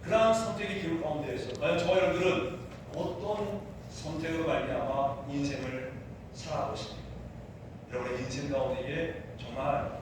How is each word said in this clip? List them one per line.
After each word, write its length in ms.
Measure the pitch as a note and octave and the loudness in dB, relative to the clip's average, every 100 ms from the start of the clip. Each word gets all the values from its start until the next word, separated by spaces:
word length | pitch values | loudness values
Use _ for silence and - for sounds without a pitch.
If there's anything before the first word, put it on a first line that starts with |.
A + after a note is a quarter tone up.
그러한 300 | - A3 A3+ | 4 6 8
선택의 480 | A3+ A3+ G#3 G3 F#3+ | 6 2 -2 -2 -2
기로 200 | E3 E3 | 0 0
가운데에서 560 | D#3 D3+ C#3+ C3 - - | 0 -2 -2 -4 -4 0
과연 180 | - E3+ | 4 4
저와 200 | F3 F#3+ | 6 6
여러분들은 600 | F3+ F3+ F#3 - - - - - - - | 6 6 6 4 2 -4 -8 -10 -8 -2
어떤 680 | E3 F#3 G#3 G#3 G3+ G3+ - - - | -2 -2 -2 0 0 -4 -6 -10 -10
선택으로 580 | - D3+ - E3 D#3+ - | -8 -6 -2 0 2 2
말미암아 800 | - - - - C3+ C#3 C3+ B2 | 2 2 0 2 2 2 0 -2
인생을 640 | C#3+ C#3+ C#3 B2+ B2+ B2+ B2+ - - - | 0 0 0 -2 -4 -4 -8 -10 -12 -12
살아가십니까? 680 | - D#3+ D3 - - - - - - - - - - - - - | -10 -4 -2 -2 -4 -6 -8 -10 -10 -10 -10 -12 -12 -14 -14 -6
여러분의 280 | - - B2 | -4 -2 -2
인생 280 | C3 C3 C#3+ | -2 -4 0
가운데에 760 | C3+ B2+ B2+ - D#3 E3 - - - | 0 2 0 -2 -2 -2 -4 -10 -10
정말 500 | - - - - - - | -8 -2 2 2 0 -6